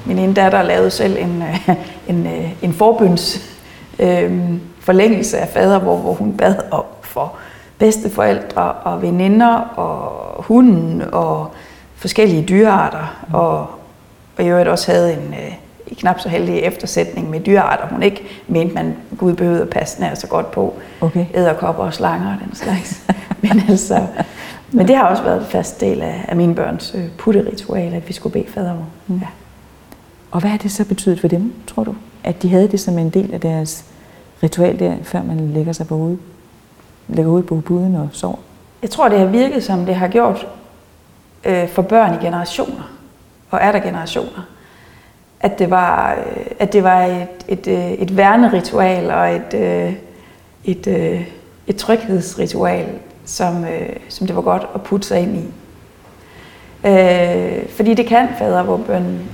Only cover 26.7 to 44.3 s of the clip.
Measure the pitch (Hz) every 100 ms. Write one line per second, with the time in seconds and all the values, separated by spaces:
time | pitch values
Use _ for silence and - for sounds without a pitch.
26.7 | 170 - 196 170 - - 202 - - -
27.7 | 196 170 175 165 180 - - - - 180
28.7 | 170 160 - - 185 165 - - - -
29.7 | - - - - - - 175 196 208 202
30.7 | 196 208 185 - 175 165 175 226 - -
31.7 | - 220 - - - 180 170 180 185 202
32.7 | 202 196 170 160 190 196 - 165 160 156
33.7 | - - - - - - _ 160 175 180
34.7 | 180 175 165 160 180 175 160 156 151 160
35.7 | 165 160 156 160 180 - - - _ _
36.7 | _ _ - - 165 160 175 180 160 151
37.7 | 175 185 175 147 - - - - - -
38.7 | _ 214 - 262 202 190 226 269 277 -
39.7 | 185 180 185 185 226 233 190 - - -
40.7 | - _ _ _ _ _ _ - 180 175
41.7 | - 185 220 208 170 175 175 175 - -
42.7 | - - - - _ _ _ _ - -
43.7 | 202 180 180 160 - -